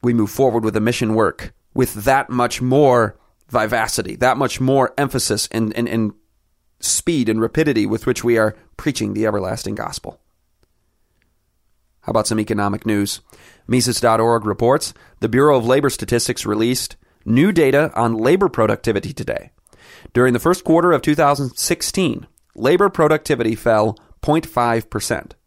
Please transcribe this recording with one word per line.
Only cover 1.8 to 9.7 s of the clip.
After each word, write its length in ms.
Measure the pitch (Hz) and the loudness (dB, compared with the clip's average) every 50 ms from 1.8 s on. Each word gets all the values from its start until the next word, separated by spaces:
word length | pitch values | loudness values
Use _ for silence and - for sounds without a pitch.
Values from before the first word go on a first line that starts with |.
| 127 - - 107 101 | -2 -2 -2 -6 0
that 260 | 131 135 139 135 - | 0 2 2 0 -2
much 300 | 123 123 123 120 - - | -2 -2 -2 -2 -2 -4
more 560 | 127 127 127 143 151 135 123 120 113 104 - _ _ _ _ _ _ _ | -2 0 4 4 6 6 6 4 2 0 -2 _ _ _ _ _ _ _
vivacity, 680 | - 120 110 110 117 117 110 110 - - 107 110 110 | -2 -2 0 0 0 -2 -2 -2 -4 -6 -6 -6 -4
that 200 | - 127 127 127 | 0 0 0 2
much 240 | 127 139 123 - - | 2 -2 -4 -2 -2
more 320 | 135 131 135 139 127 - - - | 0 2 2 2 2 0 0 -2
emphasis 500 | 143 - - 127 - - 107 104 - - - | -4 -2 -2 -4 -2 -2 -2 -4 -4 -6 -4
and, 220 | 110 113 107 104 | -4 -4 -2 -2
and, 120 | - 120 - | -4 -4 -2
and 240 | - 113 110 104 - _ _ _ _ _ _ _ _ _ _ _ _ _ | -2 -2 -2 -2 -6 _ _ _ _ _ _ _ _ _ _ _ _ _
speed 480 | - - - - - - 170 147 123 107 | -6 -4 -4 -2 -2 -2 0 0 0 0
and 120 | 110 110 | 0 0
rapidity 460 | 110 113 - 151 156 151 131 110 104 | -2 -2 0 0 0 2 2 0 0
with 180 | 104 104 110 - | -2 -2 -4 -2
which 200 | - 127 - - | -2 -4 -2 0
we 120 | 120 117 | 0 2
are 200 | 113 110 107 107 - _ _ _ | 2 2 0 -2 -6 _ _ _
preaching 380 | - - 151 139 - 110 104 101 | -8 -6 -6 -4 -4 -6 -6 -4
the 120 | 104 110 | -2 -2
everlasting 480 | 107 104 101 95 92 107 110 - - | -2 -2 -4 -4 -6 -8 -8 -8 -8